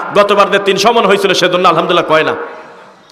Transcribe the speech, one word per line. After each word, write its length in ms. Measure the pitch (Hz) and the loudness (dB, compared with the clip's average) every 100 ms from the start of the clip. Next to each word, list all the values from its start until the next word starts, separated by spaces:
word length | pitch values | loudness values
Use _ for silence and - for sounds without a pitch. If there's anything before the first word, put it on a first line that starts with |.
| - 170 | -4 0
গতবার 360 | 202 202 185 | 2 2 2
যে 80 | 190 | 0
তিনশো 320 | 170 190 226 | 0 0 0
মণ 140 | 233 202 | 2 2
হয়েছিল, 280 | 196 196 | 2 0
সেজন্য 340 | 175 175 180 185 | 0 0 0 0
আলহামদুলিল্লাহ 380 | 160 175 175 156 | 0 0 0 2
কয় 180 | 156 | 0
না। 120 | 143 110 - - - - - - _ | 0 -4 -10 -16 -20 -20 -20 -20 _